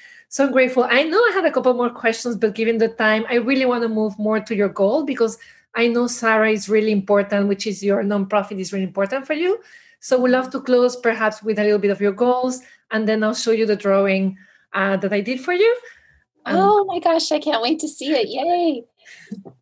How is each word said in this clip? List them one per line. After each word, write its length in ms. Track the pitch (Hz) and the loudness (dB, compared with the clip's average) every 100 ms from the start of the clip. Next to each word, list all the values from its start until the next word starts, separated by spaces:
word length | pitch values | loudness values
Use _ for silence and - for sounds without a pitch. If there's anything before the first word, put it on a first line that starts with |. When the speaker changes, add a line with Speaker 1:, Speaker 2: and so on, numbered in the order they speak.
| - - _ | -20 -20 _
Speaker 1:
So 220 | - 277 | -2 0
grateful. 340 | 254 254 254 247 | 4 2 2 2
I 140 | 240 | 2
know 160 | 320 370 | 2 2
I 140 | 466 | 2
had 100 | 381 | 2
a 60 | 330 | 0
couple 240 | 269 262 | 0 0
more 160 | 240 240 | 0 -2
questions, 460 | 240 233 226 240 214 | -2 -2 -2 -4 -2
but 180 | 220 | -2
given 240 | 208 226 226 | 0 -2 0
the 100 | 226 | 0
time, 360 | 226 220 220 226 | 0 0 0 0
I 60 | |
really 320 | 240 226 269 254 | -2 0 0 0
wanna 220 | 240 233 | 0 -2
move 300 | 220 214 208 | -2 -2 -2
more 220 | 208 214 | -2 -2
to 140 | 214 | -2
your 140 | 208 202 | -2 -2
goal, 360 | 196 196 277 | 2 2 2
because 320 | 294 262 226 214 - - _ | -2 -2 -2 -4 -16 -20 _
I 120 | - 240 | -2 0
know 200 | 233 240 | 2 -2
Sarah 440 | - 226 220 220 | -2 0 2 2
is 180 | 220 196 | 0 0
really 220 | 214 214 | 0 2
important, 560 | 208 190 202 196 202 202 | 0 2 2 2 0 0
which 200 | 196 214 | -2 -4
is 180 | 190 | -4
your 180 | 202 196 | -2 0
nonprofit 560 | 202 202 196 214 196 196 | 0 -2 0 -2 -2 -6
is 140 | 180 | -8
really 140 | 196 185 | -6 -6
important 400 | 196 196 262 269 | -4 -4 -4 -4
for 80 | |
you. 260 | 311 359 453 - - _ _ | -2 -2 -2 -6 -20 _ _
So 180 | - 254 | -2 0
we'd 120 | 254 | 2
love 200 | 254 254 | 2 0
to 100 | 269 | -6
close 360 | - 247 247 247 | 0 2 2 0
perhaps 460 | 233 220 220 - | -2 0 0 -2
with 160 | 214 208 | -4 0
a 40 | |
little 160 | 208 208 | 2 2
bit 120 | 202 | 2
of 100 | 202 | 0
your 120 | 202 | 0
goals, 500 | 196 247 247 254 254 - _ - | 2 2 2 0 -4 -10 _ -6
and 160 | 220 214 | -2 0
then 160 | 220 | 0
I'll 120 | 214 | 0
show 180 | 240 233 | -2 0
you 140 | 220 220 | 2 2
the 100 | 208 | 0
drawing, 600 | 202 196 196 190 190 190 - _ _ | 2 2 2 2 0 -4 -12 _ _
uh, 240 | 196 190 190 | -2 0 0
that 160 | 196 | 0
I 80 | 202 | -2
did 200 | 208 254 | -2 -4
for 120 | 302 | -2
you. 240 | 359 440 480 - - _ _ _ _ - | 2 2 2 -4 -20 _ _ _ _ -4
Um, 100 | 330 | 2
Speaker 2:
Oh 280 | 392 415 381 | 4 4 2
my 120 | 359 | 0
gosh, 320 | 339 330 302 | 0 0 0
I 80 | 302 | -2
can't 240 | 302 233 | -2 -2
wait 160 | 233 311 | 0 -2
to 80 | 311 | -4
see 220 | - 269 | -6 -2
it. 180 | 285 208 | 0 -2
Yay. 560 | 254 320 349 339 254 - _ - - - - - - | -2 -2 0 0 -2 -8 _ -20 -20 -18 -18 -18 -20